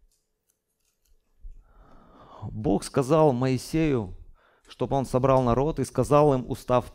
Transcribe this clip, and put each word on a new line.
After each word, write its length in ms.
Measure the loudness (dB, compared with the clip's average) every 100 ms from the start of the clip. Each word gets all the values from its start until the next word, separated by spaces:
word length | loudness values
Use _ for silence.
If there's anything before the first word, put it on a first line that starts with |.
| _ _ _ _ _ _ _ _ _ _ _ _ _ _ -18 -18 _ _ -20 -20 _ -20 -20 -16
Бог 400 | -14 -6 -2 -2
сказал 500 | -2 -4 2 4 4
Моисею, 800 | 4 0 -2 -2 -2 0 -2 -4 -12 -20 -20 _ _ -18
чтоб 240 | -8 -4
он 140 | -2 0
собрал 360 | -2 2 2
народ 360 | 2 0 0 -4
и 60 |
сказал 500 | -6 -2 2 4 4
им, 100 | 2 -2
устав, 440 | -8 -2 -2 -2